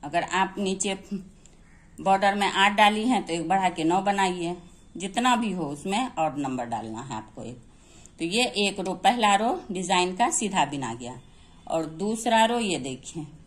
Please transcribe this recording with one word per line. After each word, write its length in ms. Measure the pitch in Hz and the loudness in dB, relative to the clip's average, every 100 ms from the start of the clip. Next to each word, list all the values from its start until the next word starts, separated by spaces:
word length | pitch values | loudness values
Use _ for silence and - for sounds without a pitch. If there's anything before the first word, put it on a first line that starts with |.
अगर 200 | - 170 | -2 -2
आप 320 | 160 180 185 - | 0 0 0 0
नीचे 360 | 196 190 202 190 - 196 190 - - - - - - - | -2 -2 -2 -4 -6 -10 -10 -20 -20 -20 -20 -20 -20 -4
border 360 | 160 190 202 | 2 4 4
में 120 | 202 190 | 2 0
आठ 260 | 190 196 | 2 2
डाली 320 | 208 214 214 | 6 6 6
हैं 180 | 220 233 | 2 0
तो 80 | 180 | 0
एक 140 | 165 160 | -4 0
बढ़ा 200 | 190 185 | 2 2
के 160 | - | 0
नौ 160 | 160 180 | 2 2
बनाइए। 520 | 196 196 190 180 170 180 - - - - | 2 2 2 0 -4 -6 -12 -20 -20 -10
जितना 380 | 190 196 247 240 | -6 -2 2 2
भी 160 | 233 | 0
हो 140 | 180 151 | -2 -4
उसमें 480 | 143 190 202 262 - | -6 -4 -2 -2 -2
odd 200 | 160 139 | -2 0
number 280 | 139 127 120 | -4 -4 -4
डालना 360 | 113 110 110 | -6 -6 -10
है 140 | 135 110 | -8 -10
आपको 260 | 107 - | -12 -14
एक। 140 | 117 127 - - - - - - | -14 -14 -18 -20 -20 -20 -20 -8
तो 60 | 165 | -2
ये 180 | 202 247 202 | 0 0 0
एक 220 | 202 190 | -2 0
रो, 140 | 185 | -4
पहला 400 | 180 196 240 214 196 | 2 2 4 4 4
row 240 | 226 359 - | 2 -2 -4
design 420 | 185 185 185 180 185 | -6 0 2 2 2
का 140 | 240 | 0
सीधा 340 | 247 214 185 143 | 0 -2 0 0
बिना 260 | 143 123 | -2 -6
गया। 240 | 117 120 123 - - - - - | -8 -10 -14 -18 -20 -20 -20 -6
और 200 | 165 156 | -4 -4
दूसरा 560 | 160 202 220 240 226 | -4 -4 -2 2 4
रो 140 | 220 240 | 4 4
ये 200 | 220 156 | 0 -2
देखिए। 460 | 131 131 - 170 151 - | -4 -8 -10 -10 -10 -14